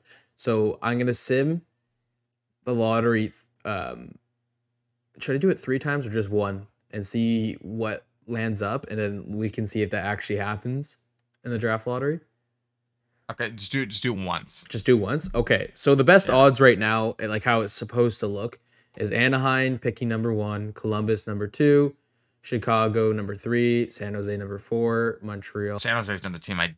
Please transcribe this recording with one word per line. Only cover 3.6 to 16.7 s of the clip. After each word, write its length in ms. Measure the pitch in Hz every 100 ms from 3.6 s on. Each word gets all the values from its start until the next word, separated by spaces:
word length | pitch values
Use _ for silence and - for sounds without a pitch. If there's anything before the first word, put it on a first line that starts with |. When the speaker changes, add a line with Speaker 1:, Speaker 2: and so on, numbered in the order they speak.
| -
Speaker 1:
Um, 500 | 98 65 60 - - _ _ _ _ _ _ _ _ _ -
should 160 | - 139
I 40 |
do 100 | 185
it 80 | -
three 220 | - 131
times 260 | 147 143 120
or 60 |
just 180 | 110 98
one 380 | 104 101 98 101 _ _
and 120 | 107
see 500 | 101 117 113 113 110 -
what 440 | 90 110 110 104 - _ -
lands 340 | 117 113 104
up? 240 | 101 131 -
And 120 | 107
then 380 | 104 101 - 104
we 120 | 110
can 160 | - 107
see 160 | 110
if 80 | 101
that 160 | 104 98
actually 300 | 104 - 104
happens 640 | 104 104 123 135 143 - _ _ _ _
in 60 | 123
the 80 | 117
draft 300 | 117 110 123
lottery. 320 | 123 139 160 - _ _ _ _ _ _ _ _ _ -
Speaker 2:
Okay, 180 | - 117
just 220 | 113 -
do 100 | 135
it, 60 | 120
just 160 | -
do 100 | 127
it 100 | 98
once. 400 | 92 85 - - -
Speaker 1:
Just 160 | 117 117
do 100 | 120
it 60 |
once? 320 | 98 147 -
Okay. 380 | 117 113 110 -
So 220 | - 143 139
the 80 |
best 240 | 131 190 -
Speaker 2:
Yeah. 80 | 131
Speaker 1:
odds 260 | 139 127
right 160 | 135